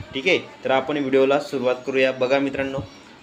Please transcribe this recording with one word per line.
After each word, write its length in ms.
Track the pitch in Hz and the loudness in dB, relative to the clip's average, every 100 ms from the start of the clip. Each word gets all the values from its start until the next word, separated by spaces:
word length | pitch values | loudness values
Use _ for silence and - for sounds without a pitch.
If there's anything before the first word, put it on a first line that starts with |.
| - | -12
ठीक 140 | 135 165 | -4 0
आहे, 100 | 160 - - | 0 -2 -8
तर 60 | 127 | 0
आपण 280 | 131 131 147 | 0 2 -2
व्हिडिओला 420 | 135 131 135 139 | 2 4 4 2
सुरुवात 340 | 147 139 123 127 - | 0 -2 -2 -2 -2
करूया. 260 | 131 131 | 0 2
बघा 260 | 131 127 139 | 2 0 0
मित्रांनो, 400 | 139 135 135 135 139 - - - | 0 -4 -4 -6 -10 -14 -20 -20